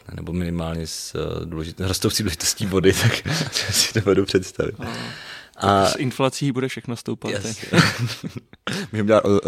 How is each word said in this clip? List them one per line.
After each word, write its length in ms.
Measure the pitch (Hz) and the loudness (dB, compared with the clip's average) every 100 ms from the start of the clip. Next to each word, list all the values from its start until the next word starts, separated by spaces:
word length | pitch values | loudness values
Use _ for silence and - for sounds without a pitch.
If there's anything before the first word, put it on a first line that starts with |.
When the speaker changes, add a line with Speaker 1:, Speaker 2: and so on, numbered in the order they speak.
| - | -12
Speaker 1:
ne? 60 | 87 | -10
Nebo 180 | 85 | -6
minimálně 540 | 87 87 85 82 82 80 | -4 -2 -2 -4 -4 -6
s, 280 | - - 80 | -8 -8 -6
eh, 300 | 80 82 82 | -4 -6 -6
důležit-, 420 | 80 80 - 92 | -6 -8 -4 -4
rostoucí 360 | 90 - - | 0 0 0
důležitostí 420 | 101 80 - - 101 | -2 -2 -2 -2 0
vody, 280 | 92 92 | 4 6
<laughs> 80 | 92 | 6
tak 120 | 117 - - 156 151 | 4 2 -2 -2 -2
si 400 | - - - - | -2 0 0 2
to 60 | 117 | 2
dovedu 260 | 98 95 98 | 4 4 4
představit. 500 | 95 92 - - - | 0 0 -4 -4 -6
Speaker 2:
A 1040 | 110 117 120 - - - - - 98 98 | -8 -8 -10 -12 -14 -16 -18 0 4 6
Speaker 1:
A 20 | 95 | 6
Speaker 2:
s 100 | - | 2
inflací 560 | 131 - 131 - 143 | -2 0 0 0 -2
bude 160 | 127 127 | -2 -4
všechno 280 | - 123 117 | -6 -8 -8
stoupat, 360 | - 113 110 | -6 -6 -4
Speaker 1:
Jasně. 380 | 101 107 107 - | -4 -4 -8 0
Speaker 2:
tak. 320 | 170 160 - | 2 2 0
Speaker 1:
<laughs> 880 | 117 - - - - - - 196 180 | -4 -6 -10 -12 -16 -12 -8 -8 -4
Můžeme 160 | 110 104 | 0 6
dělat 180 | 107 98 | 6 6
o-, 140 | 101 | 4